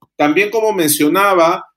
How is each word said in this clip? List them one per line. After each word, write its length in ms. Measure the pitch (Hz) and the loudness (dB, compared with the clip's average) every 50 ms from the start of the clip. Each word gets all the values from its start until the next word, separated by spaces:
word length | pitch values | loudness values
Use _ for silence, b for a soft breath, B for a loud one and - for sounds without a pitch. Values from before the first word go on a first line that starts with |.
| - _ _ | -20 _ _
también, 360 | - 147 147 151 180 208 202 | -2 -2 0 0 0 -2 -2
como 240 | 214 220 220 214 202 | -2 -2 -2 -2 -2
mencionaba, 920 | 185 160 147 - - 151 151 165 190 202 202 190 175 165 165 185 - - _ _ | -2 -2 -2 0 0 0 0 2 2 2 2 2 2 2 2 0 -4 -8 _ _